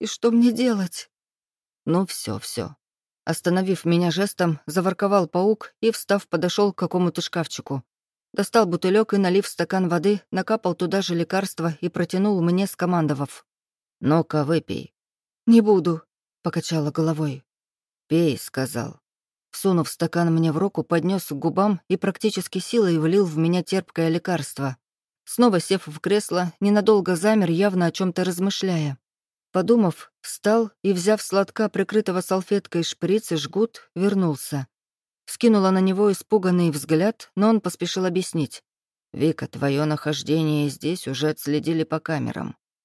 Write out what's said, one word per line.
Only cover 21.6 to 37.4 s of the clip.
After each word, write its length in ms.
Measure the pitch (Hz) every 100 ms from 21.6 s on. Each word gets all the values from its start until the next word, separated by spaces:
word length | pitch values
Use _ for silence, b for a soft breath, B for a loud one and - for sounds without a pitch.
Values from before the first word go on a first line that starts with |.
| 208 190 -
и 80 | 180
практически 600 | 202 - 214 196 - 185
силой 400 | - 233 196 165
влил 260 | 160 196
в 140 | 185 156
меня 240 | 165 180
терпкое 480 | 170 185 - - 165
лекарство. 640 | 165 - 170 135 - 139 127 _ _ _ _
Снова 360 | - - 240 185
сев 260 | - 190 -
в 120 | 151
кресло, 520 | 175 208 - 175 175 -
ненадолго 560 | 202 208 202 208 180 180
замер, 340 | 202 220 175
явно 360 | 165 202 185 170
о 60 |
чем-то 320 | - 185 180
размышляя. 720 | 180 175 196 - 190 170 147 135 _ _ _ _ _
Подумав, 580 | 180 190 233 190 - - _
встал 520 | - - 208 226 220 -
и, 100 | 196
взяв 300 | 185 180 214
с 100 | -
лотка 360 | 196 196 - 214
прикрытого 520 | - 190 214 208 180
салфеткой 600 | - 190 175 202 - 170
шприц 480 | 165 - 170 214 -
и 60 | 160
жгут, 520 | 143 190 226 - -
вернулся. 720 | 175 196 196 175 143 - 143 131 _ _ _ _ _ -
Вскинула 440 | - 233 214 190
на 80 | 190
него 320 | 185 190 208
испуганный 600 | 190 - 214 185 180 170
взгляд, 580 | 143 143 160 202 - -
но 120 | -